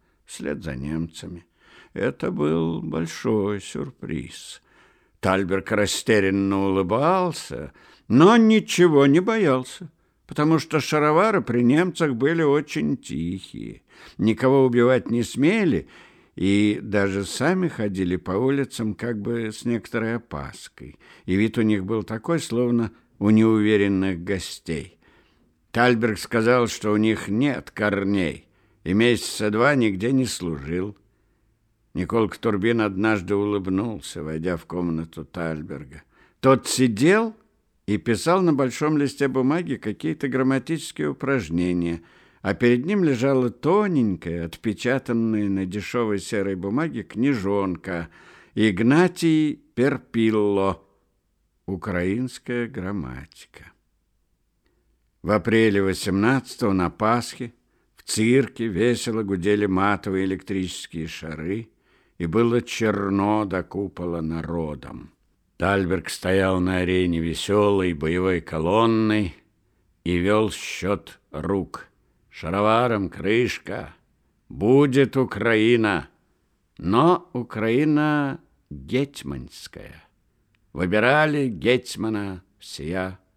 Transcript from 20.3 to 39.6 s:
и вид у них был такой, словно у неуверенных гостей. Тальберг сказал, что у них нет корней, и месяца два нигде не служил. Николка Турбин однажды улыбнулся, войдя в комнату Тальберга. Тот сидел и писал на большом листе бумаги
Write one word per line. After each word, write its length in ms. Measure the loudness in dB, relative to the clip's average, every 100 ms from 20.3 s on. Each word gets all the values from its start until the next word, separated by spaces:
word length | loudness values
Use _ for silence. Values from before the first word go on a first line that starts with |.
| -12 -10 -14 -20 -20 -20 -20 -20 -14 -2
и 100 | 0
вид 220 | 2 2
у 60 |
них 200 | 0 0
был 200 | -2 -4
такой, 360 | -4 -8 -4 -4
словно 540 | -2 -2 0 0 -2 -8 _ -2
у 120 | 4
неуверенных 920 | 6 6 4 4 4 4 2 0 -4
гостей. 760 | -4 -4 -6 -12 -8 -8 -8 _ _ _ _ _ _ _ _
Тальберг 460 | 2 4 4 2 -2
сказал, 500 | -2 0 2 2 2
что 260 | -2 0
у 20 | 2
них 320 | 2 0 -2
нет 440 | -2 0 -2 -8
корней, 760 | -4 -2 0 0 0 0 -4 _ _ _ _ -2
и 80 |
месяца 560 | 2 4 2 -2 -4 -2
два 260 | 2 2 4
нигде 380 | 0 0 0
не 100 | 0
служил. 720 | -2 -4 -6 -6 -6 -6 -6 -10 _ _ _ _ _ _ _ _ _
Николка 460 | -8 -2 0 -2 -2
Турбин 400 | -4 0 0 0
однажды 560 | 0 0 0 0 -2 -2
улыбнулся, 880 | 0 -2 -2 -2 -2 -8 -12 -10
войдя 320 | -8 -4 -4 -4
в 100 | -6
комнату 600 | -4 -4 -4 -8 -12 -14
Тальберга. 800 | -8 -6 -6 -10 -12 -14 -20 _ _ _ 0
Тот 300 | 4 4 2
сидел 640 | 0 2 4 4 4 0 -6 _ _ _ _ -4
и 120 | -2
писал 440 | 0 0 2 2
на 120 | 4
большом 440 | 2 0 -2 -2 0
листе 300 | -2 0 -2
бумаги 480 | 2 0 0